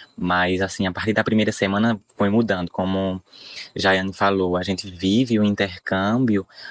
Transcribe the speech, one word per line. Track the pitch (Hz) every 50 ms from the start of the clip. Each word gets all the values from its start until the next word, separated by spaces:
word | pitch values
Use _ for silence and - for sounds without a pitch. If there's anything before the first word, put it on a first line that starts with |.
| - - _
Mas, | - 90 87 90 90 90 90 92 92
assim, | 95 92 - - 98
a | 92
partir | 87 - 98 110 104
da | 110 -
primeira | - 110 107 104 107
semana | - - 104 95 98 101 113 117 113 101 - - _
foi | - 104 101
mudando, | 104 117 117 104 98 90 90 85
como | - 95 92 95 95 95 95 95 92 92 - _ - - - - - - - - -
Jaiane | 95 95 95 95 95 95 98 95
falou, | - 101 98 98 95 92 87 87
a | 90 90
gente | 98 95 - - 98
vive | 90 87 95 95 104 120 131 117 113 107
o | 104
intercâmbio | 104 101 - 104 95 90 - - - 101 95 98 104 117 127 131 113 104 98 - - - - - -